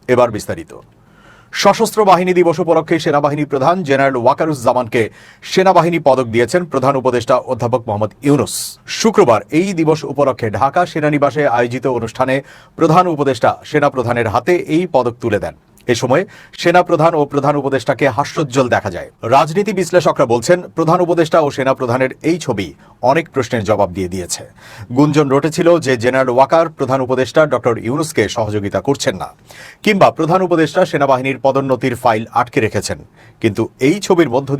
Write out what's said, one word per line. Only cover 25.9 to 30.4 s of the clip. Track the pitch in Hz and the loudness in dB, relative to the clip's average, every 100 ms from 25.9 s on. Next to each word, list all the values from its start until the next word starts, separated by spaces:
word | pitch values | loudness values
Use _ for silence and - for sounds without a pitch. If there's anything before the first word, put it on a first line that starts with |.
| 127 | 0
জেনারেল | 120 131 131 | 0 0 2
ওয়াকার | 123 135 165 165 156 | 2 4 2 0 -2
প্রধান | 131 135 127 | -2 -2 0
উপদেষ্টা | 127 127 160 151 | -2 0 2 2
ডক্টর | 123 123 113 107 | 0 -2 -2 -4
ইউনূসকে | 147 156 - 101 - | -4 -2 -2 -2 -2
সহযোগিতা | 104 104 101 95 | -4 -4 -4 -4
করছেন | 117 139 135 92 | -2 -2 -4 -6
না, | 76 - - - - - | -8 -16 -20 -20 -20 -4
কিংবা | 208 202 131 - | -2 4 2 2
প্রধান | 160 180 | 0 0